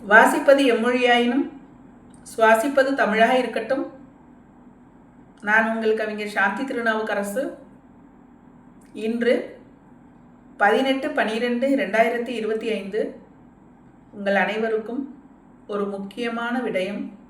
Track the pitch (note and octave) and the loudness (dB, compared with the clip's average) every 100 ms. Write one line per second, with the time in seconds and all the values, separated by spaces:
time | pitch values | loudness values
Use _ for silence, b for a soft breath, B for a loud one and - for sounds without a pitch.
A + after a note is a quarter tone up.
0 | G#3+ A3 - D4+ C#4+ C#4 C4+ A3 A#3+ B3+ | 8 8 8 4 4 6 6 2 0 2
1 | A#3+ A#3+ A#3+ C4 E4 - - - - - | 4 4 2 0 -4 -10 -20 -20 -20 -20
2 | - - - - A3 A3 C#4+ C4+ C4 C4+ | -20 -20 -14 2 4 4 2 2 0 0
3 | G3+ A3 A3+ B3+ A#3 - G#3 C4+ E4+ - | 0 4 4 4 0 -6 -4 -4 -4 -12
4 | - - - - - - - - - - | -20 -20 -20 -20 -20 -20 -20 -20 -20 -20
5 | - - - - G3+ A3 A3+ A3+ A3 A3 | -20 -20 -20 -10 0 0 0 -2 -2 0
6 | G#3+ G#3+ G#3 G3+ G3 G3+ C4+ A#3+ A#3 A3 | -4 -6 -6 -2 -2 -2 -6 -4 -2 -2
7 | G#3+ G3+ G3 G#3+ E4 - - - - - | -2 -4 -4 -4 -6 -10 -20 -20 -20 -20
8 | - - - - - - - - - G#3+ | -20 -20 -20 -20 -20 -20 -20 -20 -18 -8
9 | A3 A#3+ A#3+ C#4 - - - - - - | -4 0 2 0 -2 -16 -20 -20 -20 -20
10 | - - - - - - G3+ A#3+ C4+ C4+ | -20 -20 -20 -20 -20 0 2 4 2 0
11 | D4+ C4+ G#3+ A3+ A#3+ A#3+ C4+ C4+ F#3+ A3 | -2 -2 -2 -2 -2 0 0 0 0 2
12 | A#3+ A#3+ A#3+ A#3 G#3+ A3 A3+ G3+ G3 G#3+ | 2 0 -6 -6 -4 -4 -4 -6 -6 -6
13 | C#4 - - - - - - - - - | -6 -8 -20 -20 -20 -20 -20 -20 -20 -20
14 | - G#3 G3 G3 F#3+ A3 A3+ A3 A3 B3+ | -20 -8 -2 0 0 -2 -2 -4 -4 -8
15 | C4+ - - - - - - G3+ G3+ G3 | -10 -14 -20 -20 -20 -20 -8 -6 -4 -6
16 | G3 - A#3 A3+ A#3 B3 A3+ F#3 F#3+ A3 | -10 -8 -6 -6 -4 -4 -4 -4 -4 -6
17 | - - | -12 -14